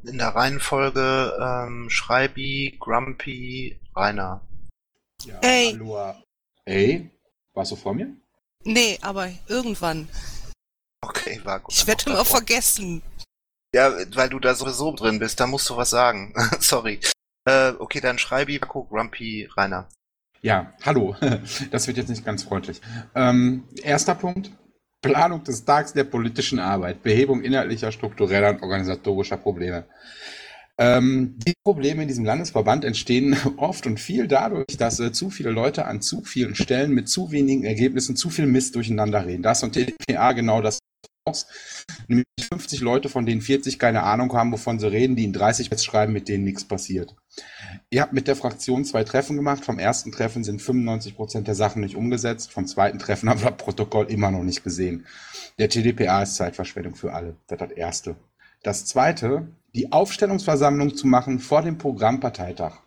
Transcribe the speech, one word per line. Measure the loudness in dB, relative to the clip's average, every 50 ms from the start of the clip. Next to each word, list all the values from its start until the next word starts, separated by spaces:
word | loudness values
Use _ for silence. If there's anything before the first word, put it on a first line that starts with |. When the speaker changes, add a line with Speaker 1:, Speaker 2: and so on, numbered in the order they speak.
| -12
Speaker 1:
in | -8 -4 -2
der | -2 0
Reihenfolge, | 2 2 2 2 2 0 -2 0 0 2 2 2 2 2 2 2 2 2 0 0 -2 -4
ähm, | -2 -2 -2 -4 -4 -6 -8 -10 -6 -4
Schreibi, | -4 -4 0 2 4 4 4 2 -2 -4 -6 -4 -4 -4 -4 -6 -6 -10
Grumpy, | -4 -2 -2 0 0 -2 -8 -10 -10 -12 -10 -10 -10 -10 -8 -8 -8 -8 -10 -10 -12 -10 -4
Rainer. | 0 0 0 0 -2 -4 -6 -6 -8 -8 -8 -8 -6 -8 -8 -12 _ _ _ _ _ _ _ _ _ -16
Speaker 2:
Ja, | -14 -8 0
Speaker 3:
Ey. | 2 4 4 4 4 2
Speaker 2:
hallo. | 0 -4 -8 -8 -6 -6 -6 -8 -10 -12 _ _ _ _ _ _ _ _ _
Ey, | -2 2 4 4 4 4 0 -4 -12 _ _ _ _ _ _ _ _
warst | _ -6 -6 -6
du | -6
vor | -8 -6 -6
mir? | -4 -4 -4 -6 -10 _ _ _ _ _ _ _ _ _ -6
Speaker 3:
Nee, | 0 2 2 2 2 0 -4
aber | -6 -8 -6 -6 -6 -6 -8 -12 -8 -4
irgendwann. | -4 -4 -2 -4 -6 -4 -2 -2 -2 -4 -6 -8 -10 -8 -8 -8 -8 -8 -10 -10 -12 _ _ _ _ _ _ _ _ _
Speaker 1:
Okay, | -12 -8 -8 -6 -6 -6 -10 -10 -6
war | -6 -6 -6
gut, | -6 -2
Speaker 3:
Ich | 0 0
Speaker 1:
dann | 2 2
Speaker 3:
werd | 2 0
Speaker 1:
noch | 0
Speaker 3:
immer | -2 0 2
Speaker 1:
davor. | 2 4 4 2
Speaker 3:
vergessen. | 2 2 0 2 2 0 0 0 -2 -6 -8 -8 -8 -10 -12 -12 -14 _ _ _ _ _ _ _ _ _ 4
Speaker 1:
Ja, | 4 4 4 4 0 -8 -6 0
weil | 0 0 0
du | 0 0
da | 2 2 2
sowieso | 2 -2 -6 -4 -4 -4 -4
drin | -4 0 0 0 0 0
bist, | -2 -4 0 0
da | 0
musst | 0 0 -2 -2 -2
du | -2
was | 0 0 2
sagen. | 4 4 4 4 4 0 -6 -8 -2 0 2
<laughs> | 2 2 2
Sorry. | 2 2 2 2 0 -2 -4 0 -2 -2 -2 _ _ _ _ _ _
Äh, | 4 6 6 6 4 2 -2
okay, | -8 -6 -6 -2
dann | 0 0 0 0
Schreibi, | -2 0 0 0 0 0 -2 -4
Vaku, | -4 -6 -6 -10 -10
Grumpy, | -4 -4 -4 -4 -4 -6 -10 -8 -6 -6 -6 -8 -6 0
Rainer. | 0 0 0 0 -6 -8 -10 _ _ _ _ _ _ _ _ _ _
Speaker 2:
Ja, | 0 2 2 2 2 -4 -14 _
hallo. | -2 2 2 2 2 2 -2 0
<laughs> | 0 0 0 0 -2 -8 -8 -8 -6 -4
Das | -2 -2 -2
wird | -2 -2 -4
jetzt | -4 -4
nicht | -6 -6 -4
ganz | -6 -6 -6 -6
freundlich. | -4 -4 -4 -4 -6 -12 -14 -14 -14 -12 -12 -14 -8 _
Ähm, | 2 4 6 6 6 6 4 2 0 -6 -14 -18 -8
erster | -2 0 0 2 2 0 0
Punkt. | 0 -2 -4 -4 -4 -8 -10 -14 _ _ _ _ _ _ _ _ _ 0
Planung | 2 4 4 4 4 2 -2
des | -4 -6 -6 -4 2
Tags | 4 4 4 4 0
der | 0 0 0
politischen | 0 0 -2 -2 -2 -2 -2 -2 0 0 0
Arbeit. | 0 0 0 0 0 -4 -6 -4
Behebung | 0 2 4 4 6 4 4 0
inhaltlicher, | 2 0 0 2 2 0 -2 -2 -2 -4
struktureller | -4 -4 -6 -8 0 0 2 4 4 4 4 4
und | 4 2
organisatorischer | -2 -2 -2 -2 0 -2 -4 -2 -2 -2 0 0 0 -2 -4
Probleme. | -2 -2 -2 -2 -2 -4 -4 -4 -6 -8 _ _ -20 -20 -20 -20 -18 -18 -18 -16 -18 -18 -20 -20 -20 -20 _ _ 4
Ähm, | 6 6 6 6 6 4 4 2 0 -2 -4 -2 -2
die | -2 -2 _ _
Probleme | 2 2 4 2 0 0 0
in | -2 -2
diesem | -2 -2 0
Landesverband | 0 0 0 -2 -2 0 0 4 4 2 2 2
entstehen | -2 -4 -4 0 2 4 4 6 4 4 4 2
<laughs> | -2 0
oft | 0 -2 -2 -2 -2 -2
und | -4 -4 -2
viel | -4 -2 0 0 2 4
dadurch, | 4 4 4 2 -2 -2 -4 -6 -2 0
dass, | 0 0 0 0
äh, | -2 -2
zu | -2 -2 -6 -6
viele | -6 -4 -4 -2
Leute | 0 2 2 0 0 0 -4
an | -4 -4 -4
zu | -4 -4 -4 -4
vielen | -8 -6 -2 0 0 0 0
Stellen | -2 0 2 2 2 4 4
mit | 2 2 2 0
zu | -2 -2 -2 -2
wenigen | 2 2 4 4 4 2 2
Ergebnissen | 0 2 2 2 2 2 0 -2 -2 -4
zu | -2 -2 -2
viel | 0 2 4
Mist | 4 4 4 2 2 -2
durcheinander | -4 -2 0 0 0 0 2 0 0 -2
reden. | -2 -4 0
Das | 2 2 2 2 0
und | -2
T | 0 0 0
D | 0 -4 -8 -4
P | -4 0
A | 4 4 4
genau | 4 4 2 2 2 2
das | 2 0 -2 -4 _ _ _ _ _ _ _ _ _
aus. | -4 -4 -4 -8 _ -14 -20 -18 -16 -16 -16 -16 -16 -16 -18 -2 2
Nämlich | 2 2 2 _ _ -10
fünfzig | -8 -8 -8 -8 -8 -8 -6 -2
Leute, | 0 2 2 2 0 0
von | -2 -2 0
denen | 2 0 0
vierzig | 2 2 2 2 2 -2 -4 2
keine | 2 4 4 4
Ahnung | 4 4 2 2 2 2
haben, | 2 2 2 2
wovon | 0 -2 -2 -2 -2 0
sie | 0 2
reden, | 4 4 4 4 4
die | 2 2
in | 0
dreißig | 0 4 4 4 4 2 -2 -2
Tests | -2 -2 -2
schreiben, | 0 2 2 2 4
mit | 2 -2 -2
denen | -2 -2 0
nichts | 0 0 -2 -4 -6
passiert. | _ -6 -6 -4 -4 -4 -4 -4 -6 -12 _ _ _ _ -18 -18 -18 -18 -18 -16 -16 -16 -18 _ _
Ihr | 2 2
habt | 2 4
mit | 2 0 2
der | 2 0
Fraktion | 0 0 -4 -4 -4 -2 0 0 0 0
zwei | 0 0 -2 -2
Treffen | 2 0 0 0 0 -2
gemacht. | -2 0 0 -2 -2 -2
Vom | -6 -4 0
ersten | 2 0 0 0 -4 -8
Treffen | -4 -2 -4 -2 -2 -4
sind | -4 -4 -6 -6
fünfundneunzig | -4 0 0 0 2 0 -2 -4 -6 -8 -10
Prozent | -10 -10 -6 -6 -6 -2
der | -2 0
Sachen | 2 0 0 0 -2
nicht | -4 -4 -4
umgesetzt. | -4 -2 0 0 0 -2 -2 -4 -4 -8 -10
Vom | -6 -6 -6
zweiten | -4 2 2 2 2 2 -2
Treffen | -2 -2 -2 0 2 2
<laughs> |
haben | 2 4
wir | 2 0
das | -2 -2
Protokoll | -8 -8 -4 -4 -4 0 2 0 0 2
immer | 0 0 0 0
noch | 0 0
nicht | -2 -2 -4 -4 -6
gesehen. | -8 -4 -2 -2 -2 -4 -6 -10 -16 -20 -20 -20 -18 -18 -18 -18 -18 _ 0
Der | 0 2
T | 2 2
D | 2 2
P | 2 2 2 4
A | 4 2
ist | 2 0 -2
Zeitverschwendung | -2 -4 -4 -4 -6 -8 -8 -8 -10 -10 -10 -10
für | -8 -8 -6
alle. | -6 -6 -8 -10 -12 _ _
Das | _ -10 -8
ist | -8 -10
das | -8
Erste. | -6 -6 -6 -6 -6 -8 -8 -10 -12 _ _ _ _ _ _ _ _ _
Das | -4 -4 -4 -6
Zweite, | -2 2 2 4 4 2 0 0 0 0 0 -2 -8 -16 _ _ _ _
die | -4 -4 2
Aufstellungsversammlung | 4 2 4 2 2 0 0 2 2 0 0 0 2 4 4 4 4 4 2 0 0
zu | 2 4
machen | 6 6 6 4 2 -4 -4
vor | 0 2 2 4
dem | 4 2 -4 -4
Programmparteitag | -4 -4 -2 2 2 2 2 2 -2 -4 -4 -4 -8 -8 -6 -6 -6 -6 -6 -10 _